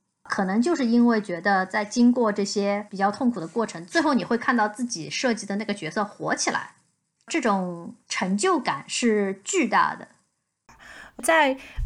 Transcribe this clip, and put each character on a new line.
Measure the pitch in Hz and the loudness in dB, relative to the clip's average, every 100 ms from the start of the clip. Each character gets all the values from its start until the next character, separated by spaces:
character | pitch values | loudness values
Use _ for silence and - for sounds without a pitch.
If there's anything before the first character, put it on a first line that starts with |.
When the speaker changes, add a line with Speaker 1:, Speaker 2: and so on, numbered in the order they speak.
| _ _ | _ _
Speaker 1:
可 | - - 190 | -6 -2 0
能 | 208 | 2
就 | 240 | 2
是 | 320 240 | 2 2
因 | 240 240 | 4 6
为 | 220 | 4
觉 | 208 170 | 0 -2
得 | 202 190 190 | 2 2 2
在 | 220 | -2
经 | 208 247 240 | -2 4 4
过 | 247 226 | 6 2
这 | 208 | 0
些 | 202 214 196 202 208 | -2 0 0 -2 -4
比 | 190 | -2
较 | 196 | 0
痛 | 202 254 | 2 0
苦 | 233 | -2
的 | 160 | -4
过 | 233 214 | -4 -4
程， | 165 | -6
最 | 180 339 | -4 0
后 | 311 | 2
你 | 254 | 2
会 | 165 233 | 2 0
看 | 247 247 | 2 2
到 | 214 | 0
自 | - | -2
己 | 247 165 147 | -8 -6 -8
设 | - 254 | -2 -2
计 | 220 | -2
的 | 196 202 | -4 -6
那 | |
个 | 214 | -4
角 | 202 - | -6 -4
色 | 233 | -4
火 | 208 - 156 | -4 -4 -4
起 | - - | -2 -2
来， | - - - _ _ _ _ - | -4 -6 -16 _ _ _ _ -6
这 | 330 | -2
种 | 240 196 180 170 170 - - | 0 0 -2 -8 -14 -16 -10
成 | - 185 208 | -4 -2 0
就 | 370 339 | 2 0
感 | 214 - - | -2 -6 -6
是 | - 247 208 196 196 | -2 0 0 0 -4
巨 | - 381 233 | -4 -2 2
大 | 190 151 | 2 2
的。 | 156 - _ _ _ _ _ _ - - - - - | -2 -14 _ _ _ _ _ _ -20 -20 -20 -20 -6
Speaker 2:
在， | 240 330 277 269 - - | 2 4 4 0 -6 -4